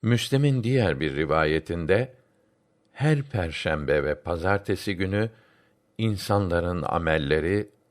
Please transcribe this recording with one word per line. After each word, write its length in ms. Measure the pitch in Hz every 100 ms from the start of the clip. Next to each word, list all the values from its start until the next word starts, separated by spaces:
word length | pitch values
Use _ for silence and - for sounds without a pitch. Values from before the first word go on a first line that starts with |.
Müslim'in 600 | 113 120 - 135 143 131
diğer 360 | 113 131 101 67
bir 160 | 78 69
rivayetinde, 960 | 78 78 78 80 - 85 80 95 127 - _ _ _ _ _ _ _
"Her 300 | - 147 151
perşembe 800 | - 107 85 78 - 78 69 76
ve 180 | 71 73
pazartesi 720 | - 85 87 101 101 98 - 92
günü 340 | 92 101 113 - _ _ _ _ _ _
insanların 840 | 113 101 - 101 95 85 87 90
amelleri 880 | 73 82 82 80 71 78 80 101 104 _ _